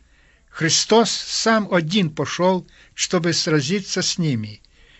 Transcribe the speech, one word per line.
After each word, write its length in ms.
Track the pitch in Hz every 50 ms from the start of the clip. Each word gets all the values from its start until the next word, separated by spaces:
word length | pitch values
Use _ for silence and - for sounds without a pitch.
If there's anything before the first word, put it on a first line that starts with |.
| _ _ _ _ _ _ _ _ _ _
Христос 600 | - - 160 156 - - - - 214 233 220 -
сам 640 | - - - - - - - 226 226 220 202 196
один 380 | 196 175 160 151 196 214 180 151
пошел, 560 | 151 - 139 - - - 175 185 190 180 - - - - - _ _
чтобы 380 | - - - 190 180 165 170
сразиться 680 | 156 - - 175 156 151 127 147 196 208 202 - - 190
с 160 | 170 - - -
ними, 420 | 165 151 127 110 107 107 104 - _ _ _ _ - _ _